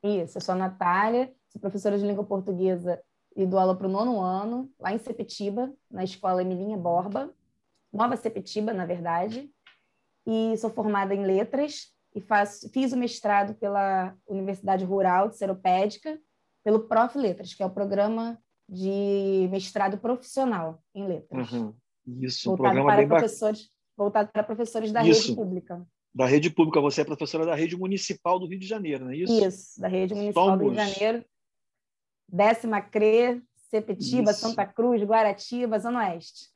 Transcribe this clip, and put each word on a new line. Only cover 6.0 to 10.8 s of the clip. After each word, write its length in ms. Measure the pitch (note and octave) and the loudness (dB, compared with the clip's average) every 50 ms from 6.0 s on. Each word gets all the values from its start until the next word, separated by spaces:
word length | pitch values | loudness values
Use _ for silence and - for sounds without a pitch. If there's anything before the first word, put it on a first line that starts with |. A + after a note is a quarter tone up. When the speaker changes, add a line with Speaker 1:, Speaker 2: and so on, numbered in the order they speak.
| F#3 | -6
Speaker 1:
escola 360 | F#3 F#3 - - F#3 F#3 F#3 | -6 -8 -4 -2 0 0 0
Emilinha 360 | F#3 F#3 F#3 F3+ F#3+ G#3 A3 | 0 -2 -4 -4 -4 -6 -6
Borba, 580 | G3 E3+ F3 E3+ F3 F#3 G#3 G3 C4 C#4 E4+ - _ _ _ _ _ _ _ _ _ _ _ | -4 -2 0 0 0 0 -2 -4 -6 -6 -8 -12 _ _ _ _ _ _ _ _ _ _ _
Nova 240 | - G3+ A3+ A#3+ C4 | -2 -2 0 0 0
Sepetiba, 560 | G#3+ - A3+ A3 G#3 F#3+ - - G#3+ G#3+ A3 | -2 -4 -6 -6 -6 -12 -8 -6 -4 -4 -2
na 140 | A3+ F#3 F3+ | -2 -4 -4
verdade, 640 | E3 F3+ F3 E3+ E3+ E3 E3+ F3+ G#3+ A3 B3 C#4+ C#4+ _ _ _ - _ _ _ _ _ _ _ _ _ _ _ | -4 -6 -4 -4 -2 -2 -2 -2 -4 -6 -10 -12 -14 _ _ _ -20 _ _ _ _ _ _ _ _ _ _ _
e 320 | - A3 A3 A3+ A3+ A3 | -2 -2 0 0 0 -2
sou 140 | G#3+ A3+ A3+ | -2 -2 -4
formada 420 | A3 - | -4 -2